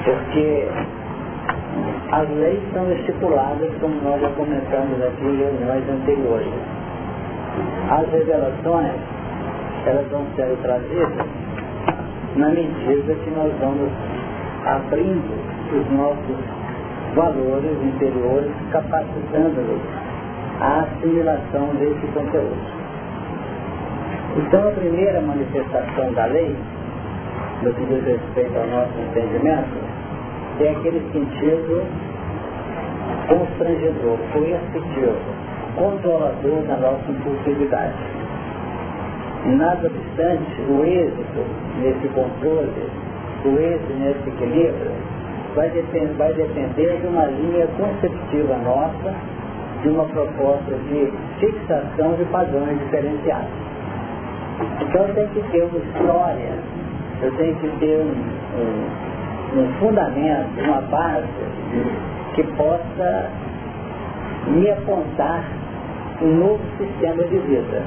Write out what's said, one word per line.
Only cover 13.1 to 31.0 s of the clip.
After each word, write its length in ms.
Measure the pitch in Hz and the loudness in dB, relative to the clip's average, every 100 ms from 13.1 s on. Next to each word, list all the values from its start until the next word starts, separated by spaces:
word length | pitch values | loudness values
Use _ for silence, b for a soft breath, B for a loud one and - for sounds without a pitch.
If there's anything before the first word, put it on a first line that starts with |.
que 160 | 156 160 | -2 -2
nós 200 | 156 156 131 | 0 0 0
vamos 320 | 135 139 143 - - - - - - - - | 0 0 -2 -2 -6 -6 -6 -6 -6 -4 0
abrindo 680 | 135 127 151 185 185 - - - - - | 0 0 2 2 2 0 -4 -6 -6 -2
os 200 | 147 127 | 0 2
nossos 720 | 135 143 147 - 127 - - - - - - - 135 | 4 2 0 -2 -4 -4 -6 -6 -6 -8 -6 0 4
valores 640 | 165 135 131 135 151 147 | 4 4 2 2 0 0
interiores, 680 | 135 - 139 127 123 135 147 - - | 0 2 0 2 2 2 2 -4 -2
capacitando-nos 1120 | 160 - 160 - 151 - - 160 147 117 - - - - - - - - - | -2 0 -2 -2 -4 -2 2 4 2 0 -2 -4 -6 -8 -8 -8 -8 -8 0
à 220 | 131 151 | 2 2
assimilação 840 | 151 127 165 165 160 151 - 147 143 143 | 2 0 2 2 2 0 0 -2 0 2
desse 280 | 143 151 - | 2 0 -2
conteúdo. 680 | 147 143 156 127 - - - - - - - - - - - - - - - - - - 151 | -2 0 0 0 -2 -6 -8 -8 -8 -8 -8 -8 -6 -6 -6 -6 -6 -6 -6 -4 -6 -2 -2
Então, 300 | 151 190 208 | 4 4 4
a 40 | |
primeira 500 | 196 180 170 196 180 | 2 0 4 4 4
manifestação 920 | 151 143 135 143 127 127 120 - 127 | 0 0 0 0 0 -2 -2 -2 0
da 120 | 117 113 | 2 4
lei, 300 | 147 160 98 - - - - - - - - - - | 4 2 -2 -6 -8 -8 -8 -6 -6 -6 -6 -6 0
no 100 | 120 | 0
que 120 | 120 127 | 0 0
diz 180 | 131 | 0
respeito 540 | 131 120 - - 123 120 | 2 0 0 0 0 0
ao 100 | 117 | 0
nosso 260 | 123 123 - | 2 0 -2
entendimento, 800 | 110 117 113 113 147 151 123 - - - - - - - - - | -2 0 0 2 2 2 0 -4 -6 -8 -8 -8 -8 -8 -8 2
é 100 | 151 | 2
aquele 320 | 151 165 165 | 4 0 0